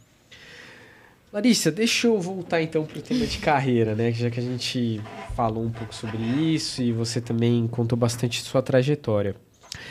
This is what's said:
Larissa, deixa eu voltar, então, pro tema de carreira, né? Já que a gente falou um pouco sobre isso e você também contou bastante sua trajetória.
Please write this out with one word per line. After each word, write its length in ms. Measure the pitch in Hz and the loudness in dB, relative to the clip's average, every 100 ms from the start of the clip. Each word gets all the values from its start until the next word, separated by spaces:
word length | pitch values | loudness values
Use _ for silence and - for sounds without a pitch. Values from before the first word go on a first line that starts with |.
| _ _ _ - - - - - - - - _ _ | _ _ _ -20 -20 -20 -20 -20 -20 -20 -20 _ _
Larissa, 400 | 208 233 214 165 | 0 4 4 2
deixa 360 | 156 226 - 240 | 2 0 2 2
eu 120 | 220 | 2
voltar, 420 | 175 190 170 170 | 0 -6 -2 0
então, 220 | 160 160 151 | 0 -2 -4
pro 160 | - | -6
tema 260 | - 247 220 | -4 -2 0
de 100 | - | -2
carreira, 560 | - 143 135 120 110 | 2 2 4 4 4
né? 180 | 107 117 | 2 0
Já 180 | 117 120 | 0 -2
que 80 | 117 | -2
a 40 | |
gente 560 | 123 123 - 131 120 110 107 - - - | -4 -4 -4 -2 -2 -2 -6 -12 -8 -2
falou 280 | 117 110 | 0 0
um 60 | 113 | -4
pouco 240 | 117 110 | -4 -8
sobre 240 | - 113 110 | -10 -8 -4
isso 640 | 113 135 160 156 - - | -2 0 2 0 -2 -2
e 100 | 120 | 0
você 300 | 113 117 - | 0 -2 -2
também 460 | 117 117 117 120 117 | -2 2 4 4 2
contou 300 | 117 117 120 | 0 0 2
bastante 440 | 120 117 123 - | 2 0 -2 -4
sua 200 | - 139 | -2 0
trajetória. 760 | 123 131 127 147 - 107 98 95 - _ - - - | 2 4 4 0 0 0 0 -4 -12 _ -18 -16 -14